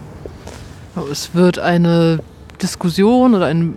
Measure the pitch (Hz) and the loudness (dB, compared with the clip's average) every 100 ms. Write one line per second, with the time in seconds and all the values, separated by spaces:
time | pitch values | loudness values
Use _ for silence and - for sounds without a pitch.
0 | - - - - - - - - - 175 | -20 -18 -18 -18 -18 -18 -20 -20 -14 -10
1 | 143 143 - 170 180 - 165 175 170 170 | -8 -10 -6 2 2 2 0 2 2 4
2 | 165 160 - - - - 185 - 180 165 | 2 0 -6 -18 -20 -8 -8 -4 -4 2
3 | 202 254 254 208 151 165 170 | 2 4 4 4 2 0 -2